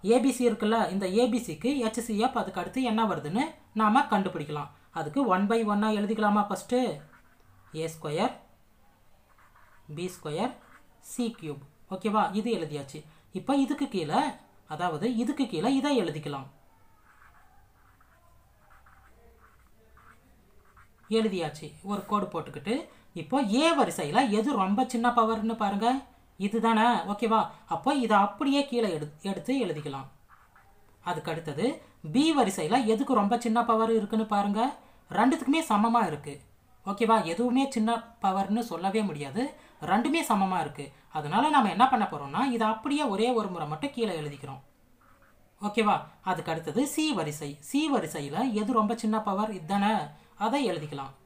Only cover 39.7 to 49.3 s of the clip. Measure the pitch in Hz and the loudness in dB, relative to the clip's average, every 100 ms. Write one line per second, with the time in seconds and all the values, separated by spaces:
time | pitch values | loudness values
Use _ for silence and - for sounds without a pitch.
39.7 | - 151 196 240 330 - 208 190 185 147 | -12 0 2 2 0 2 2 2 0 -4
40.7 | 143 143 - _ 156 147 190 294 302 214 | -8 -14 -16 _ -8 -2 2 4 4 4
41.7 | 170 254 247 196 151 139 156 269 233 214 | 4 4 4 0 -4 -6 -2 0 2 0
42.7 | 226 285 285 285 190 233 240 214 180 151 | 0 -2 0 0 0 2 2 -2 -6 -6
43.7 | 156 277 247 220 165 151 143 139 135 - | -4 -6 -2 -4 -2 -6 -10 -14 -14 -18
44.7 | _ _ _ _ _ _ _ _ _ 202 | _ _ _ _ _ _ _ _ _ -4
45.7 | 214 208 151 - - - 175 160 160 160 | 2 2 2 -2 -10 -4 -4 -2 -4 -2
46.7 | 170 285 - 311 220 156 147 147 143 - | 0 0 0 0 0 -2 -6 -10 -12 -4
47.7 | 277 311 254 165 165 143 160 262 214 208 | 0 2 0 -2 -6 -6 -2 -2 0 0
48.7 | 233 214 233 220 220 214 | 2 2 0 0 0 0